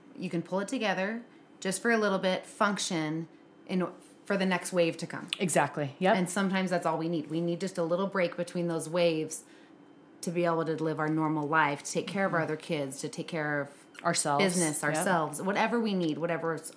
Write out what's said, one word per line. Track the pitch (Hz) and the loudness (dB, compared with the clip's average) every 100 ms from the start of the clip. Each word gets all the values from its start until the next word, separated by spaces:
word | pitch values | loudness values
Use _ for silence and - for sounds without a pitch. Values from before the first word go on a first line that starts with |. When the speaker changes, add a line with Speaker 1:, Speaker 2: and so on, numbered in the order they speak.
| - - | -20 -10
Speaker 1:
you | 185 | -4
can | 170 | -4
pull | 170 185 | -2 -4
it | 196 | -2
together | 262 214 180 196 226 - - - - | -2 0 0 -2 -4 -10 -20 -20 -6
just | 190 185 | -4 0
for | 240 | 2
a | 226 | 4
little | 208 190 | 4 2
bit, | 185 185 - | 2 0 -4
function | - 160 190 - 170 156 160 165 - - - - | 0 0 2 -2 -2 -2 -4 -6 -14 -20 -20 -4
in, | 190 175 - - - - | -2 -2 -6 -20 -20 -4
for | 196 | 0
the | 190 | 2
next | 180 - | 0 0
wave | 185 165 - | 2 2 0
to | 165 | -8
come. | - 170 - | -8 -8 -4
Speaker 2:
Exactly. | 190 170 143 - 143 - | 2 2 2 0 -4 0
Yep. | 185 208 | 2 4
Speaker 1:
And | 175 | 2
sometimes | 208 190 190 185 | 0 0 0 0
that's | 175 170 | 0 0
all | 160 | -2
we | 160 | -2
need. | 170 147 | -2 -2
We | 160 | -2
need | 170 170 | -2 -2
just | 190 - | -4 -2
a | |
little | 165 175 190 | -2 0 0
break | 190 175 175 | 0 0 -2
between | 170 180 170 | -6 -2 -2
those | 165 147 | -2 -2
waves | 175 170 156 156 - - - - - - - - - | 2 2 2 -2 -6 -10 -20 -20 -20 -20 -20 -20 -8
to | - | -4
be | 170 170 | 2 2
able | 165 | 2
to | 160 156 | 0 0
live | 160 147 | -2 0
our | 151 | 0
normal | 156 156 151 147 | 2 2 0 2
life, | 160 147 143 | 4 4 2
to | - | -4
take | 175 156 | -4 -2
care | 190 190 | -2 0
of | |
our | 165 | 2
Speaker 2:
Mm-hmm. | 156 | 0
Speaker 1:
other | 156 | -4
kids, | - 160 135 139 | -4 -4 -4 -6
to | 151 | -8
take | - 160 | -8 -6
care | 165 147 147 | -4 -2 -2
of | 139 - - - | -4 -10 -20 -4
Speaker 2:
Ourselves. | 175 165 156 143 | 0 0 2 4
Speaker 1:
business, | 196 180 160 147 | 4 4 2 2
Speaker 2:
Yep. | 147 156 | 0 2
Speaker 1:
ourselves, | 190 175 151 147 | 2 2 0 -4
whatever | 185 190 220 233 | -2 2 2 2
we | 220 | 2
need, | 190 165 147 | 2 0 0
whatever's | 170 160 165 156 - | -2 0 -2 -4 -8